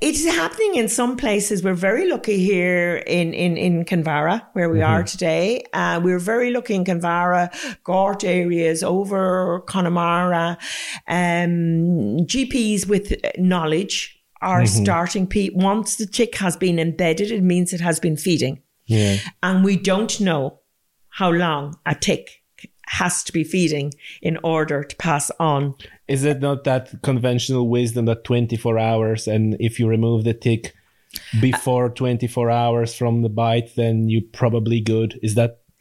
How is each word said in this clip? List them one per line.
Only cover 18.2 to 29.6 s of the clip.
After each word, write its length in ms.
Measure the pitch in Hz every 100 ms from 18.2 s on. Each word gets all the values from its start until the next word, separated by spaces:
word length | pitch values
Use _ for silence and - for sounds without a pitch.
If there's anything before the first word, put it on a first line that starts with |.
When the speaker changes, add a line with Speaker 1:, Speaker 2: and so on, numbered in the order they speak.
| 190 160 127 - _ _
Speaker 2:
Yeah. 320 | - 110 101 98 - -
Speaker 1:
And 220 | 180 185
we 120 | 196 190
don't 440 | 196 190 226 -
know 400 | 190 151 135 - _ _ _ _ _
how 220 | - 180
long 440 | 170 175 147 143 160 -
a 80 |
tick 480 | 147 - - - - _ _ - _ -
has 360 | - 180 -
to 80 | -
be 100 | 170
feeding 500 | 151 185 165 147 143 - - -
in 160 | 160 160
order 400 | 165 160 156 143
to 120 | 147 -
pass 340 | 170 151 - -
on. 340 | 160 139 143 - - - -
Speaker 2:
Is 160 | 135
it 160 | 147 135
not 220 | 143 139
that 380 | 135 131 131 -
conventional 680 | 143 127 123 123 - 127 117
wisdom 360 | 120 117 120
that 180 | 113 117
twenty-four 560 | - 120 117 113 120 110
hours, 480 | 113 113 110 110 110
and 300 | 107 110
if 220 | 104